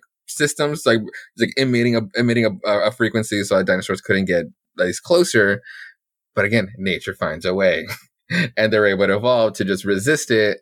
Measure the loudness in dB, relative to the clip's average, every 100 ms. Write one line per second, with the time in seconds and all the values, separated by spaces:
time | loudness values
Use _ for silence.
0 | -6 _ -12 -2 -2 0 -4 0 2 2
1 | -2 -12 -18 -4 -2 0 0 2 2 0
2 | -2 0 0 2 0 -2 -2 0 0 0
3 | 0 0 -2 -4 0 2 2 0 -2 -4
4 | -2 0 0 -2 -4 -12 _ -4 -4 -4
5 | 0 2 4 2 2 0 -6 -20 -20 _
6 | _ _ _ -2 0 0 -2 -4 -4 -4
7 | -6 -6 -6 -4 -4 2 2 2 -4 -14
8 | _ _ -6 -4 -2 -2 2 4 2 2
9 | 2 2 2 2 2 0 -2 -2 -2 0
10 | 0 -2 2 2 2 0